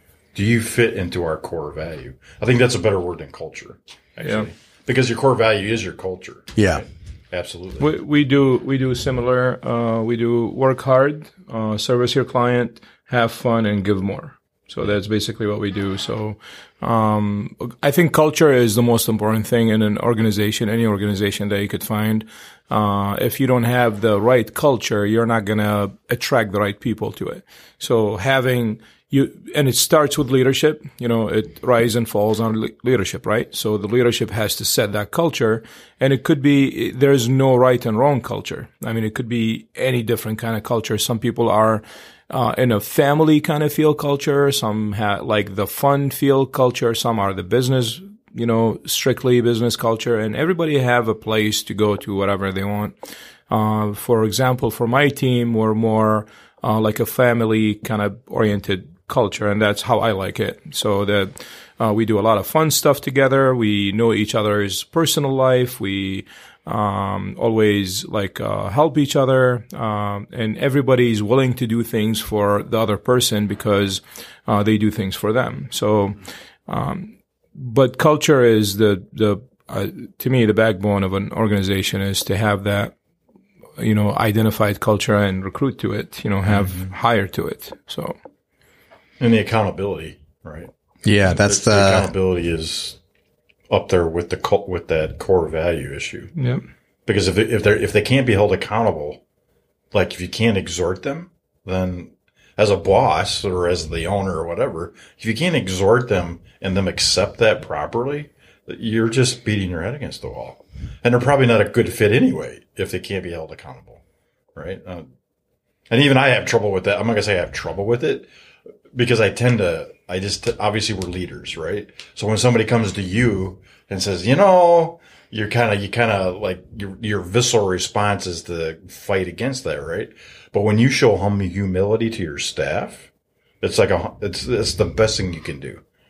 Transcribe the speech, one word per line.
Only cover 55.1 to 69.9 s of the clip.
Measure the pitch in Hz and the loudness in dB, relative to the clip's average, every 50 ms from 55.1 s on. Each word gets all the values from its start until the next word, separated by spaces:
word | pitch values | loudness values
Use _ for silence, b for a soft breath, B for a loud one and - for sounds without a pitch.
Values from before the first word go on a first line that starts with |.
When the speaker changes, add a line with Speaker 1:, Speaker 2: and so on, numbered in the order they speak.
| 139 - - 131 127 120 120 117 117 | 0 0 0 0 2 2 0 0 0
Speaker 2:
we're | 110 110 110 110 | 0 0 0 0
more, | 110 113 113 110 110 110 107 107 107 107 b b b b b b b - | 0 0 2 2 2 2 2 2 0 -2 b b b b b b b -4
uh, | 120 110 110 | -2 0 0
like | 110 107 107 - | 0 0 0 -2
a | 117 | -2
family | - - - 127 120 117 120 117 110 110 110 110 107 104 | -4 0 2 2 2 2 2 0 0 2 2 2 0 -2
kind | 104 - - 113 107 | -2 -4 -6 -4 -2
of | 104 101 98 120 _ | -2 -4 -4 -8 _
oriented | - - - 113 107 104 98 - - 98 92 - - - _ _ - | -8 -2 0 0 0 0 -2 -2 -4 -6 -6 -6 -12 -20 _ _ -4
culture, | - 139 117 98 - - 107 104 | 0 0 0 0 -2 -4 -2 -2
and | 101 107 | 0 2
that's | 107 104 104 - - | 2 2 2 0 0
how | 123 123 104 | 0 0 2
I | - 117 104 | 2 0 0
like | 95 95 90 - - | -2 -4 -6 -4 -4
it. | 107 - - - - 151 | -4 -4 -6 -10 -12 -12
So | - - - 107 101 101 101 | -6 -4 -2 0 0 0 0
that, | 101 104 101 98 95 - B B B B B B B B B | 2 2 0 0 -2 -6 B B B B B B B B B
uh, | - 110 104 | 0 0 2
we | 107 113 | 2 2
do | 107 110 101 | 2 2 2
a | |
lot | 101 110 110 101 | 4 4 2 2
of | 95 - | 0 0
fun | - 156 160 156 | 0 2 2 2
stuff | 135 - - 151 139 - | 0 2 2 2 2 2
together. | - - 131 135 139 131 135 135 135 131 131 | -2 -2 2 2 2 4 4 4 4 2 2
We | 123 113 104 104 101 101 98 | 2 2 2 2 2 0 0
know | 98 107 117 117 107 | 0 2 2 2 2
each | 104 107 101 - | 2 0 0 0
other's | 113 104 107 104 104 101 101 92 - - | 0 0 2 0 0 0 -2 -4 -8 -8
personal | _ - 165 165 - - 160 143 135 135 | _ -2 0 0 0 0 0 -2 -2 0
life. | 131 131 131 127 127 127 123 - - | 2 2 4 4 4 2 0 -4 -6
We, | 110 98 98 98 98 95 95 95 - B B B B B B B B | -6 -4 -4 -4 -4 -4 -6 -8 -10 B B B B B B B B
um, | - - 113 104 101 98 98 98 98 98 98 95 95 95 - | -6 -4 -2 -2 -2 -2 -2 -4 -4 -4 -6 -6 -8 -8 -4
always, | - 117 113 110 107 107 104 101 98 90 92 101 - | -2 0 2 4 4 4 4 2 0 -2 -4 -8 -8
like, | - - 107 101 95 - - | -6 -6 -4 -4 -6 -6 -6
uh, | 104 104 101 101 101 98 | -6 -6 -4 -4 -6 -4
help | 95 135 151 165 131 151 | 0 2 2 2 2 0
each | 143 135 - | 0 0 0
other, | 143 135 131 131 131 127 127 123 117 104 - - | 0 2 2 2 2 2 2 0 -2 -6 -10 -10
um, | - 123 110 | -6 -4 -4